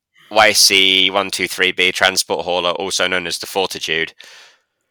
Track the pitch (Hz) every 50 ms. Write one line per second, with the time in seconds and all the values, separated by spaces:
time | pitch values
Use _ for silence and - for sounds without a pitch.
0 | _ _ _ _ _ - 104 107 107 107 104 - - - 98 95 95 95 95 95
1 | 92 92 95 101 98 95 - - 92 87 - - 92 92 90 - 92 92 - -
2 | 98 92 92 90 - - 101 80 82 87 87 90 87 87 85 - 95 95 - -
3 | 92 90 92 90 87 85 80 - - - - 98 92 87 - - - - 78 80
4 | 82 - - _ - - - - - - _ _ _ _ _ _ _ _